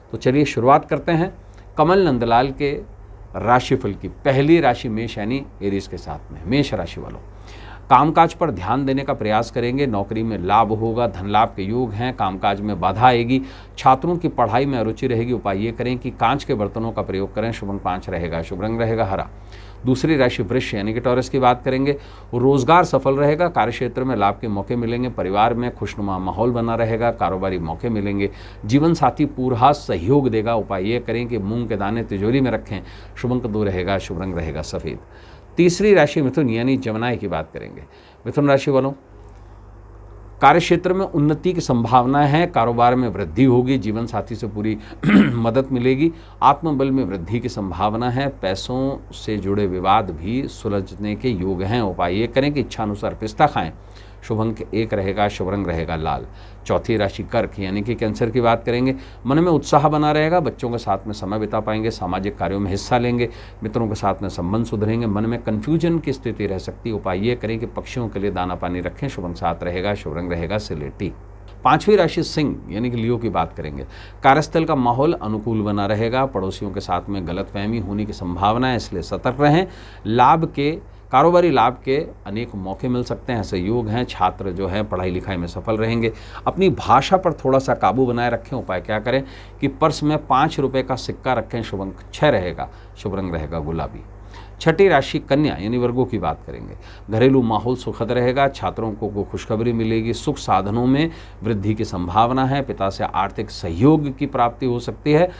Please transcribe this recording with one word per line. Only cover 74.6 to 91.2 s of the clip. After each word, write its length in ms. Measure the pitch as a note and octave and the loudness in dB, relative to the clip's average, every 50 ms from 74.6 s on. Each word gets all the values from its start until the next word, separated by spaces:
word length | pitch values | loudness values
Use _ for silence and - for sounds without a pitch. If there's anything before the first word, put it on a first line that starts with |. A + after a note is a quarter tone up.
| E3 | 2
का 100 | E3 D#3 | 2 2
माहौल 380 | C3+ A#2+ A#2+ A#2+ B2+ C#3+ E3 | 2 2 2 2 4 2 2
अनुकूल 500 | E3+ - - G#2 G#2+ A2 G#2+ A#2 A2+ G#2+ | 2 0 -2 -4 -4 -4 -2 -2 0 0
बना 240 | G2+ G#2+ G2+ G#2 G2+ | 0 0 0 0 0
रहेगा, 400 | G2+ G#2+ G#2 A#2 A2+ B2 C3 C#3 | 0 0 0 0 0 0 0 0
पड़ोसियों 460 | C3+ - G2 F#2+ F#2+ F2+ - G#2 G2 | 0 -2 -4 -4 -4 -4 -6 -8 -8
के 80 | F#2 G2 | -6 -6
साथ 280 | - - F2+ F2+ F2 G2+ | -4 -2 -4 -4 -2 -4
में 180 | G2+ G2 E2+ | -6 -6 -4
गलतफहमी 520 | D#2+ F2 F#2+ G2 - - G2+ G2+ G#2+ A#2 A#2 | -4 -4 -6 -6 -6 -6 -6 -4 -2 -2 -2
होने 260 | F#2+ F#2+ G2+ G#2 G#2+ | -4 -4 -4 -4 -4
की 80 | G#2 | -4
संभावना 560 | F#2+ - G2 F2 F2 F2 G2 G#2+ A2 B2 C3 C3 | -6 -6 -6 -6 -2 0 2 2 2 2 2 0
है, 80 | B2 | 0
इसलिए 260 | G#2+ - - G2+ F2 | -2 -4 -4 -6 -8
सतर्क 380 | E2 - G2+ F2 - B2+ A#2+ C3+ | -6 -6 -6 -4 -2 -4 0 4
रहें। 260 | D3 D3 D3+ F3+ F#3 F3 - - - - - - - | 4 6 6 4 2 0 -6 -14 -18 -20 -18 -10 -6
लाभ 460 | G#2 A2+ A#2+ B2 C#3 D#3 E3 D#3+ C#3+ - | 0 2 6 6 6 6 4 2 -2 -2
के, 220 | C#3 C#3+ D3 D#3+ G3+ - - - - - - | -2 -2 -2 -2 -4 -8 -16 -20 -20 -6 2
कारोबारी 380 | - C3 D#3 E3+ F3 F3 F3 E3+ | 4 6 6 8 6 6 6 6
लाभ 280 | C#3 A#2+ A2+ B2+ B2 - - | 6 4 4 4 2 -2 -2
के 220 | C3+ C3+ D3+ E3+ - - - - | -2 0 0 -2 -4 -10 -14 -12
अनेक 280 | G2+ G2+ A2 A#2+ - - | -8 -6 -6 -6 -6 -8
मौके 340 | G2 F#2 F#2+ F#2+ - - B2+ | -8 -8 -8 -6 -4 -2 -2
मिल 160 | B2 B2 A#2+ | -2 -2 -2
सकते 280 | - A#2 - - - | -4 -6 -6 -4 -4
हैं, 80 | B2+ A2+ | -2 -2
ऐसे 180 | F#2+ - G#2 F#2 | -2 -2 -2 -2
योग 300 | F2+ G2+ A#2 B2 A2 G#2+ | 0 0 0 0 0 0
हैं। 160 | A2 B2 B2 | -2 -2 -2
छात्र 460 | - - - F#2 F#2 - - G2 G2 | -4 -2 0 0 0 0 -2 -6 -6
जो 160 | F2+ F#2 F#2+ | -4 -4 -4
हैं 220 | F2+ F#2+ G#2+ G#2 - | -2 -2 -2 -2 -2
पढ़ाई 220 | G2 F#2 F#2 F#2 | -4 -2 -2 -2
लिखाई 260 | F2+ F#2 F2+ G2+ F#2+ | -4 -4 -4 -4 -4
में 100 | E2+ F2 | -4 -6
सफल 300 | F2 - F#2+ - A2+ A2+ | -6 -8 -6 -4 -4 -2
रहेंगे। 360 | G#2+ A2 A2 A#2 A#2 A2+ A2 - - - - - - - | 0 0 0 0 0 -2 -2 -4 -6 -12 -16 -16 -8 -6
अपनी 240 | - - F3 G3 F3+ | -4 0 2 2 2
भाषा 460 | - - - - A#2 C3 C#3 - - | 2 0 2 4 4 4 6 4 2
पर 160 | C#4 C#4+ E3+ | 4 4 0
थोड़ा 260 | D3 - - C3 C3+ C3+ | -2 0 0 2 2 2
सा 160 | C3 - C3 | 2 0 0
काबू 320 | - - C3+ A2+ B2+ C3+ | 2 2 2 2 2 2
बनाए 240 | A#2+ A#2 A#2+ A#2+ A#2+ | 2 0 0 0 -2
रखें। 260 | A2+ A2+ - - C3+ | -2 -4 -4 -8 -8
उपाय 240 | A#2 G2 - F#2+ F2+ | -8 -6 -4 -6 -6
क्या 180 | - - G#2+ G#2+ | -4 -4 -4 -2
करें 260 | A2 B2 B2+ C3+ C3+ - - - - - - - | 0 0 0 0 -2 -4 -10 -18 -18 -20 -6 -4
कि 80 | C#3+ C#3+ | -4 -4
पर्स 340 | C3+ - D#3 D#3+ - - | 0 2 2 2 2 2
में 240 | D3+ D3 D3+ D3+ - | 0 0 0 0 0
पाँच 340 | - C3 C3 D3+ D#3 - - | 2 2 2 2 2 2 0
रुपये 220 | C3+ B2+ C3+ C3 | -2 0 0 -2
का 140 | C3 - B2 | -2 -2 -4
सिक्का 360 | A#2 - - G#2 - | -4 -6 -8 -10 -4